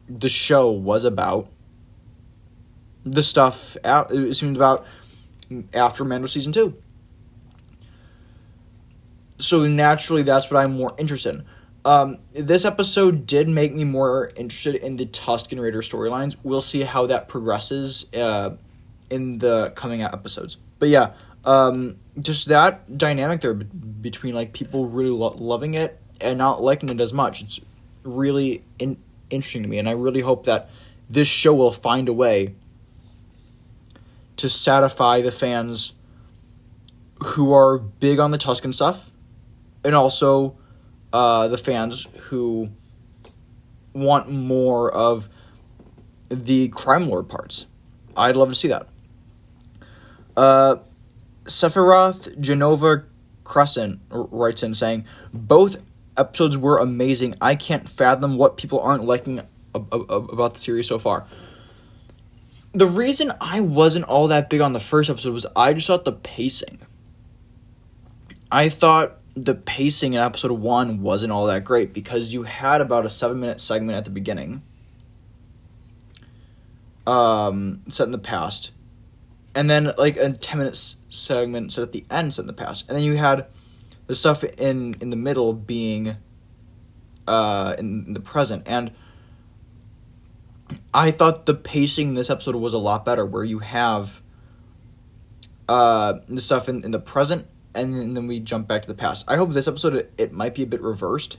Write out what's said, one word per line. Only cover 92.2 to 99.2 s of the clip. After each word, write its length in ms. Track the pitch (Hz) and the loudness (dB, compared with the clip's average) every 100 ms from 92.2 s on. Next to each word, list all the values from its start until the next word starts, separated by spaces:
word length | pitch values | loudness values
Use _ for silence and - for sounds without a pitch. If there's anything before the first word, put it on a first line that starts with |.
| 127 | -4
episode 260 | 135 - 120 | -4 -4 -4
was 180 | 117 | -4
a 40 | 113 | -2
lot 260 | 101 104 | 0 -2
better, 220 | 104 120 98 | 0 -2 -2
where 180 | 104 | -4
you 160 | 110 110 | -6 -8
have, 640 | 107 120 120 107 101 - - - - - - - - - - - - - - - - | -6 -2 0 -2 -6 -14 -20 -20 -20 -20 -20 -20 -20 -20 -20 -20 -20 -20 -20 -12 -2
uh, 520 | 120 120 110 104 98 - | 4 4 4 0 -4 -8
the 140 | 127 | -6
stuff 280 | - 131 117 | -2 -2 -2
in, 140 | 127 | -8
in 80 | 104 | -6
the 80 | 113 | -8
present, 480 | - 139 143 170 - - - - | -4 -2 0 -2 -8 -20 -12 -6
and 180 | 131 | -4
then, 200 | 131 117 | -4 -6
then 140 | 123 120 | -6 -6
we 120 | 117 | -8
jump 280 | 110 117 110 | -6 -6 -4
back 140 | 107 | -4
to 40 | 107 | -4
the 60 | |
past. 320 | 120 90 76 | -6 -4 -4